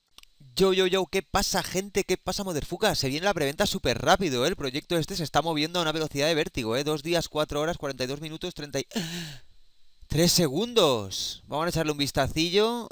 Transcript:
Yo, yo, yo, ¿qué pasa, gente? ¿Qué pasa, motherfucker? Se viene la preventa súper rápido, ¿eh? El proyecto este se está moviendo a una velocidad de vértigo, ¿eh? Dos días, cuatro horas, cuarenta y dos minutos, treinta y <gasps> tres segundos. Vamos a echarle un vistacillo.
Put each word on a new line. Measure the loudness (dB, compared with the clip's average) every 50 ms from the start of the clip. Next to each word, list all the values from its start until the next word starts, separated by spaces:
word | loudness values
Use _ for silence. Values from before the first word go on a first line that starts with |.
| _ _ _ -20 -20 -20 _ _ -20 -8 0
Yo, | 2 4 4 6
yo, | 4 4 4
yo, | 2 2 0
¿qué | 0 -2 -4
pasa, | -2 0 0 0 0 2 0 -2
gente? | -2 -2 -2 -4 -4 -2 -2 -2 0
¿Qué | 0 -2 -2
pasa, | _ -4 -6 -4 -4
motherfucker? | -4 -4 -4 -4 -6 -2 0 2 2 2
Se | 2 0 -2
viene | -2 0 0
la | 0 0
preventa | 2 0 0 0 0 0 0
súper | 0 0 0 0 0 2
rápido, | 4 4 4 4 4 2 2 2 2
¿eh? | 0
El | 0
proyecto | -2 -4 -4 -4 -6 -4 -2 -2 -2
este | 0 -2 -4
se | -6 -4
está | 0 0 0 2
moviendo | 2 0 0 -2 -2 0 0
a | 0
una | 0
velocidad | 0 -2 -2 -2 -2 0 2
de | 2 2
vértigo, | 2 0 -2 -4 -4 -2 0 0
¿eh? | 0 0
Dos | 0 -2 -2 -2
días, | 0 0 0 0 0
cuatro | -2 -2 -2 0 -2 -2
horas, | -2 -2 -2 -4
cuarenta | -6 -8 -6 -4 -4
y | -4
dos | -6 -6
minutos, | -8 -10 -10 -10 -10 -10 -10
treinta | -10 -10 -6 -4 -6
y | -6 -4
<gasps> | -4 -6 -6 -4 -6 -8 -10 -10 -12 -14 -16 -18 -20 -20 -20 -20 -20 -20 -20 -20 -20 -20 -8 -2
tres | 2 4 4 4
segundos. | 4 4 2 2 0 -2 -4 0 4 4 6 6 4 2 0 -4 -6 -6 -6 -6 -8 -10 -10 -6
Vamos | -4 -2 -2
a | 0
echarle | 0 0 0 0
un | 0 0
vistacillo. | -2 0 0 0 0 0 0 0 0 2 4 4 4 2 0 -4 -8 -10